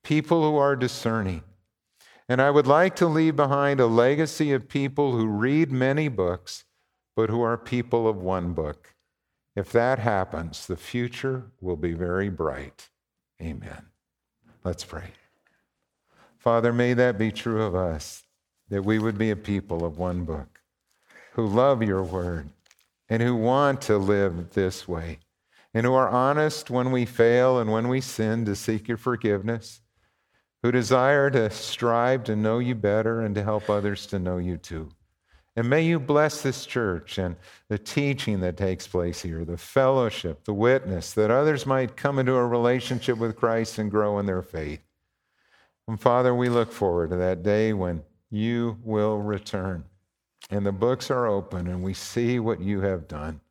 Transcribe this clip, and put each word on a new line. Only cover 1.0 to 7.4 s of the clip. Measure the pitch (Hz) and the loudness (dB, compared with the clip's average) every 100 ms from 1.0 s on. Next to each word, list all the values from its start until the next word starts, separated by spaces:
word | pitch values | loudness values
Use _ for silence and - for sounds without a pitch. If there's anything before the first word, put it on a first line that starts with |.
| 117 113 95 85 - _ _ _ _ _ _ _ - | -2 -2 -2 -6 -12 _ _ _ _ _ _ _ -2
And | 127 | 2
I | 135 | 6
would | 147 131 | 6 6
like | 147 185 185 | 6 6 4
to | 175 | 2
leave | 156 160 143 | 4 2 2
behind | 139 139 143 139 | 2 2 2 4
a | 120 | 4
legacy | 113 123 147 156 - 151 | 6 4 4 -2 -2 0
of | 135 104 | 0 0
people | 143 139 139 143 | -4 -2 0 0
who | 120 110 | 0 0
read | 104 123 151 160 | 0 2 2 2
many | 127 131 143 151 | 2 2 2 -2
books, | 107 90 87 - - _ _ _ _ _ - | 0 -2 -2 -8 -18 _ _ _ _ _ -2
but | 110 | 0
who | 113 | 0